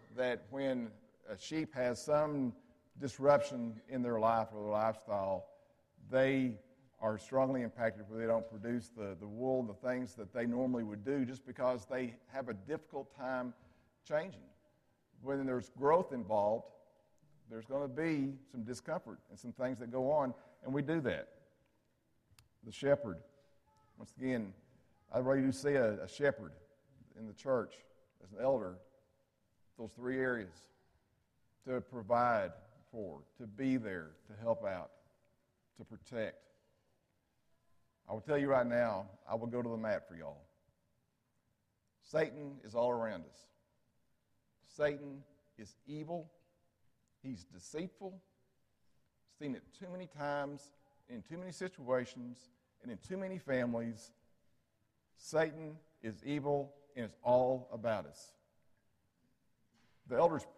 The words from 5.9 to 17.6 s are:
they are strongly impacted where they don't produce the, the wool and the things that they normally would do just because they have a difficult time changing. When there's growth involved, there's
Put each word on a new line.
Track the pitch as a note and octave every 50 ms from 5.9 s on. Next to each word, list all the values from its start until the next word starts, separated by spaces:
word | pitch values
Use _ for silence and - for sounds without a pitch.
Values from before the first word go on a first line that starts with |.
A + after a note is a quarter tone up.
| _ - - -
they | B2+ C3 C3 C3+ C#3 C3+ C3 B2 A2 F#2+ - - - _ - - _ -
are | A2 G#2+ G#2+ G#2
strongly | - - B2+ C3+ C3 C3 C3+ C3
impacted | A#2+ A2+ - - A#2 A2+ A2 G#2 G#2 G2
where | A2 A2+
they | A2+ A2+
don't | A2+ A2+ A2 A2+
produce | A2 G#2 G2+ A#2+ A#2+ A#2+ A2+ - - A2+
the, | G#2 G2 F#2+ E2
the | G#2 G#2
wool | G#2 A2+ B2+ C3 C3 B2+
and | B2 G#2+
the | G2 - - B2+
things | B2+ B2+ B2+ - -
that | A#2 G#2 F2+ -
they | A#2+ A#2+
normally | A#2+ A#2+ B2 C3 B2+ B2+ A#2+ A2+
would | G#2 G#2 G#2 G2+
do | C3+ C#3+ C#3+ B2+
just | A#2 C3 B2+ -
because | - B2 - C3 B2+ B2+ A#2+ G#2
they | - C#3 B2+ B2+ A#2+ A2+ - - -
have | - C3+ C3 A#2+
a | A2
difficult | G2 F#2+ G#2 D3+ D#3 - - - C#3 C3+ - -
time | D3 B2+ C3 C3 B2+ B2 B2 A#2 - - - - _ _ _ _ _ - -
changing. | D3+ D3+ E3+ F#3+ C3+ G2 - - - _ _ _ _ _ _ _ _ _ _ _ _ -
When | - C3+ C#3 C#3 C3+
there's | C3 B2+ B2 G#2+ - - B2
growth | C#3 C#3+ D#3+ F3+ F3+ -
involved, | C#3 A#2+ G#2+ F#2 G#2+ G#2 G2+ G#2 A2 A#2+ - - - - - _ _ _ _ _ _ _ _ - - - - A2+
there's | A2+ A2+